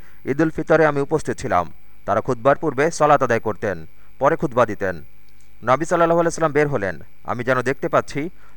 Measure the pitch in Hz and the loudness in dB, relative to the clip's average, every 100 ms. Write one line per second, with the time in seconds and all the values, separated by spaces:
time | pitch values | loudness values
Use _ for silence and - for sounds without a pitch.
0 | - - - 135 160 - 160 156 156 143 | -8 -10 -4 0 2 0 2 4 4 2
1 | 139 156 - 117 - 92 87 - - - | 0 -2 -2 -4 0 0 0 -6 -12 -10
2 | - 104 120 123 120 147 160 127 151 - | 0 0 0 0 2 2 0 0 0 2
3 | 147 143 127 117 110 101 110 87 80 - | 4 4 4 2 0 -2 -4 -4 -8 -12
4 | - - 135 160 160 120 113 98 95 85 | -12 0 2 2 0 2 2 2 -2 -4
5 | 73 - - - - - 113 131 165 170 | -8 -12 -12 -12 -12 -6 0 2 2 2
6 | 165 170 170 - 160 139 147 135 98 82 | 4 4 2 0 0 2 2 0 -2 -4
7 | - - - 110 120 127 127 139 165 143 | -10 -10 -6 -4 0 0 2 -2 0 0
8 | - 143 165 - - | 0 -4 -6 -8 -12